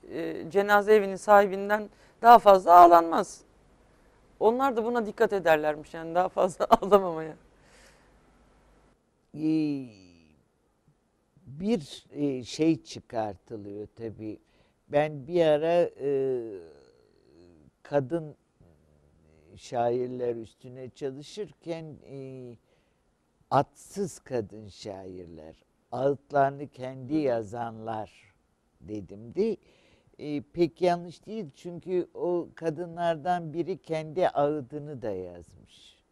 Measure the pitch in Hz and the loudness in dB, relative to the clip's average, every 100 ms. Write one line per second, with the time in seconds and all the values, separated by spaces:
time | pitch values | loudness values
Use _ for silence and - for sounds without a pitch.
0 | - 123 165 160 156 180 202 208 202 214 | -14 -10 -10 -10 -4 -2 2 2 6 4
1 | 196 190 - 202 202 190 202 214 208 _ | 4 -6 6 6 6 -2 -4 -4 -6 _
2 | _ _ 226 233 202 190 185 175 - 170 | _ _ 10 10 10 6 10 12 12 10
3 | 330 - 190 - _ _ _ _ _ _ | 6 -2 -2 -8 _ _ _ _ _ _
4 | _ _ _ _ 214 247 269 233 220 240 | _ _ _ _ 0 2 -2 -2 -2 -4
5 | 208 - 220 202 170 156 151 151 147 165 | -4 0 0 2 2 2 2 -4 -10 -14
6 | 165 165 185 - 185 - - 226 202 202 | -4 -2 -2 0 -2 0 2 2 6 2
7 | 190 160 160 160 _ _ _ - - _ | 2 -6 -10 -14 _ _ _ -20 -20 _
8 | _ _ _ _ _ _ _ _ _ _ | _ _ _ _ _ _ _ _ _ _
9 | _ _ _ 147 156 160 151 143 123 101 | _ _ _ -6 -2 -2 -2 -6 -10 -20
10 | 90 85 80 73 _ _ _ _ _ _ | -20 -20 _ _ _ _ _ _ _ _
11 | _ _ _ _ - 139 196 226 143 - | _ _ _ _ -20 -8 -2 -2 -4 -20
12 | _ 143 143 131 113 - 160 160 - 117 | _ -6 -4 -4 -10 -2 0 0 -6 -18
13 | _ 117 107 95 _ 113 101 101 104 - | _ -6 -6 -8 _ -14 -14 -14 -14 -12
14 | 117 98 107 104 _ _ _ _ _ 147 | -12 -10 -12 -14 _ _ _ _ _ 0
15 | 151 151 127 175 160 147 160 175 170 - | 0 -6 -2 2 4 2 2 2 0 -2
16 | 139 139 135 127 113 95 82 71 64 60 | -2 -2 0 -4 -6 -14 -18 -20 -20 _
17 | 55 50 50 78 87 82 71 _ - 143 | _ _ _ -20 -20 -20 -20 _ -2 -2
18 | 127 170 156 - _ _ _ 76 78 _ | 0 -6 -8 -18 _ _ _ _ _ _
19 | _ _ _ 78 78 101 - 123 120 123 | _ _ _ _ _ -20 -8 -2 -2 -2
20 | 127 127 123 117 110 _ 127 123 127 - | -4 -6 -6 -6 -12 _ -20 -18 -18 -12
21 | 139 131 147 - 180 - 160 165 160 127 | -12 -10 -16 -14 -14 -14 -12 -12 -12 -18
22 | 82 139 135 131 123 113 _ _ _ _ | -18 -18 -16 -16 -18 -20 _ _ _ _
23 | _ _ _ _ _ 127 147 _ - 196 | _ _ _ _ _ -2 -2 _ -18 -10
24 | 190 - - 127 98 104 107 - 110 95 | -10 -10 -8 -8 -8 -14 -20 -16 -14 -14
25 | 95 92 85 80 78 - _ _ _ 123 | -14 -16 -16 -18 -20 -20 _ _ _ -2
26 | 139 139 _ 143 139 139 143 - 127 131 | -2 -2 _ 0 0 -2 -16 -14 -14 -14
27 | 127 156 139 117 104 120 117 110 113 110 | -4 -2 0 -2 -6 -10 -10 -10 -10 -10
28 | 104 _ _ _ _ _ _ _ 87 104 | -10 _ _ _ _ _ _ _ -12 -12
29 | 87 98 117 151 226 196 _ _ _ _ | -12 -18 -12 -4 -4 -4 _ _ _ _
30 | _ - 147 147 - 165 170 _ 180 175 | _ -16 -10 -10 -10 -2 -2 _ -2 -2
31 | 175 - - 220 160 _ 180 170 156 180 | -8 -20 -14 -12 -12 _ -16 -14 -4 -4
32 | - - 165 175 151 - 165 151 175 165 | -4 -6 -4 -4 -6 -8 -8 -6 -12 -4
33 | 170 160 156 180 165 151 160 190 - 160 | -4 -4 -4 -4 -4 -8 -6 -8 -8 -8
34 | 156 151 170 - 143 151 120 147 147 139 | -6 -2 0 0 -2 -2 -8 -12 -12 -10
35 | 110 95 90 87 85 - - - - _ | -8 -8 -10 -16 -20 -20 -20 -20 -20 _
36 | _ | _